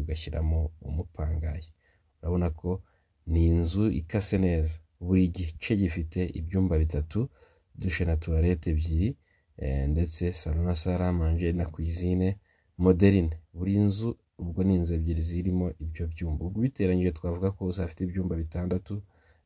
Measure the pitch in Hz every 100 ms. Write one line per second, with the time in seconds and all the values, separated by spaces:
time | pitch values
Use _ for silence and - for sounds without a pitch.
0 | 76 78 - 78 80 80 78 - 69 76
1 | - - 78 80 78 73 - _ _ _
2 | _ _ 82 90 85 80 90 92 - _
3 | _ _ - 82 82 85 85 95 107 71
4 | 80 107 98 98 92 85 80 80 - _
5 | 87 95 92 87 82 - - 107 92 85
6 | 82 92 90 - 82 95 92 80 78 73
7 | 76 101 131 - - _ _ - 92 80
8 | 85 80 85 80 85 87 - 78 82 80
9 | 104 - _ _ _ - 67 69 69 76
10 | 85 - 87 87 80 80 87 85 92 90
11 | 90 87 80 82 85 87 78 - 82 85
12 | 90 92 92 98 _ _ _ - 90 87
13 | 98 101 82 82 - 85 92 101 104 98
14 | 113 - _ - 87 85 92 92 85 82
15 | 80 82 82 85 92 90 87 - 78 -
16 | 82 80 85 73 85 104 127 - 95 92
17 | 92 82 87 87 95 98 92 92 85 -
18 | 92 92 90 82 80 87 90 90 - 104
19 | - _ _ _